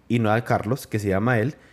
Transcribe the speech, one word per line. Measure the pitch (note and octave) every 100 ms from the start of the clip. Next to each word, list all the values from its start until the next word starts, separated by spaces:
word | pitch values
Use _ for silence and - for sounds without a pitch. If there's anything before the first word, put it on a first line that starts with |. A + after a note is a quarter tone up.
| -
y | A#2
no | A2
a | A2 A#2+
Carlos, | G#2+ G#2+ C3 -
que | G#2+
se | G2+
llama | F#2+ A#2 A#2
él. | A2 - -